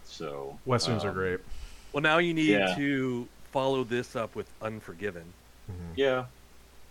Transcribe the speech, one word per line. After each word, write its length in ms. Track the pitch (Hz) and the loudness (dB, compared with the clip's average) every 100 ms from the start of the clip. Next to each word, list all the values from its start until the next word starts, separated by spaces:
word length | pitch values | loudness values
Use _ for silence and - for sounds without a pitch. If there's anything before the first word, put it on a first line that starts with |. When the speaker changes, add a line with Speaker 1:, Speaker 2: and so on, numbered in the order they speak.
Speaker 1:
So 540 | - - 78 71 69 71 | -16 -10 -8 -6 -8 -8
Speaker 2:
Westerns 400 | 127 120 123 110 | 0 2 2 0
are 40 | 101 | 0
Speaker 1:
um, 60 | |
Speaker 2:
great. 260 | 92 92 90 - - - - - | 0 0 -2 -4 -8 -8 -12 -6
Speaker 3:
Well, 100 | 147 | 0
now 160 | 156 160 | 4 6
you 160 | 175 | 4
need 140 | 160 156 | 4 6
Speaker 1:
Yeah. 240 | 101 190 175 | 6 4 2
Speaker 3:
to 520 | 143 135 131 120 120 - - | 0 2 0 -2 -6 -14 -4
follow 320 | 139 135 135 | 0 2 2
this 320 | 120 120 123 127 | 2 -2 -2 -4
up 180 | 110 | -4
with 160 | 110 98 - | -6 -10 -8
Unforgiven. 640 | 110 110 104 85 101 85 85 90 - - - | -8 -6 -10 -8 -6 -6 -12 -18 -20 -16 -12
Speaker 2:
Mm-hmm. 220 | 90 85 90 | -10 -6 2
Speaker 1:
Yeah. 280 | 135 127 123 - - - - - - | 4 4 0 -10 -20 -20 -20 -20 -18